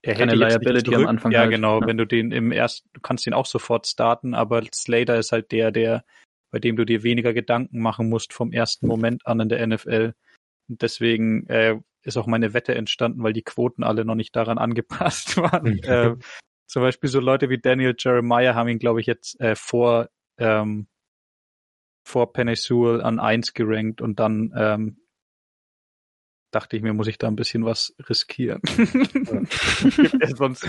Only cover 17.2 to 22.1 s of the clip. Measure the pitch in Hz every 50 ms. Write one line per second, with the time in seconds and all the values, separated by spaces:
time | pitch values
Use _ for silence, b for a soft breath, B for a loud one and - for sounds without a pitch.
17.2 | 123 131 131 135 143 131 127 123 - 131 127 131 131 127 123 - - 131 123 123
18.2 | 120 120 120 120 123 127 117 117 117 117 117 110 120 120 113 117 110 - 117 -
19.2 | - - - - 117 113 110 - - - - 120 120 120 117 117 117 - _ _
20.2 | _ _ _ - 117 113 110 107 107 107 107 107 104 - _ _ _ _ _ _
21.2 | _ _ _ _ _ _ _ _ _ _ _ _ _ _ _ _ _ -